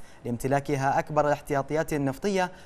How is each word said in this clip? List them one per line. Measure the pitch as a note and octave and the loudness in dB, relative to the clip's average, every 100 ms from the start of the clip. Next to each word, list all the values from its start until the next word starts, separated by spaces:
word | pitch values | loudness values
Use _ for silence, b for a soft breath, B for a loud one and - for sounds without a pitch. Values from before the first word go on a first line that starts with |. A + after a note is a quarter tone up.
| B B A2+ | B B -6
لامتلاكها | A#2+ C3 C#3 C#3 C#3 C3+ C3+ | -4 0 0 2 0 2 2
أكبر | - D3 D3 | 2 2 2
الاحتياطيات | C#3+ - C#3+ C#3 D3+ D#3+ | 2 0 -2 0 -2 0
النفطية | D3+ C#3 C3 G#3 F#3+ F3+ B | 0 0 0 0 0 0 B